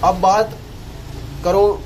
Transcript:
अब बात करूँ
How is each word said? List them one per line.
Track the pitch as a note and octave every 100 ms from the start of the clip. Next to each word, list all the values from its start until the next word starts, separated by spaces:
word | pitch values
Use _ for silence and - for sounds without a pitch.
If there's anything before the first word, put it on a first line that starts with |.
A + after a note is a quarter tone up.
अब | E3 F3+
बात | F#3+ G3+ A3 - - - - - - - - -
करूँ | F3 F#3+ G3+ G3